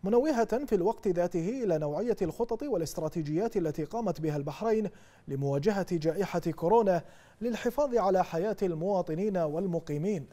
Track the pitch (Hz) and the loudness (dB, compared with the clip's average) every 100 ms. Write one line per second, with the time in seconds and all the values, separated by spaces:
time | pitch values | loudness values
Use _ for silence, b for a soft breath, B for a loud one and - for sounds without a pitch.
0 | 185 240 294 254 220 226 285 214 175 226 | 4 4 4 4 2 0 2 2 2 2
1 | 214 170 175 180 165 262 226 156 151 147 | 0 2 2 0 -2 -2 0 0 0 -2
2 | 233 214 175 - 233 226 294 208 156 - | -2 0 -2 -2 -4 -2 -2 -2 -2 -2
3 | 156 170 147 151 226 220 165 147 151 226 | -4 -2 -2 0 0 0 -2 -2 -4 -2
4 | 220 165 156 147 143 143 220 220 208 B | -2 -2 -2 -2 -4 -4 0 2 0 B
5 | B B - 135 139 139 160 202 180 175 | B B -8 -4 0 0 0 0 0 0
6 | 156 165 190 175 170 156 165 226 208 175 | 0 0 -2 -2 -2 -2 4 4 4 2
7 | - B B B 233 220 247 240 294 240 | 0 B B B -4 -2 -2 0 0 2
8 | 190 185 180 165 202 202 190 160 175 196 | 4 4 2 0 -2 -2 -2 -2 -2 -2
9 | 175 160 208 185 160 151 196 170 160 147 | -2 -2 -2 0 -2 -2 -2 -2 -4 -4
10 | 175 202 131 | -2 -2 -6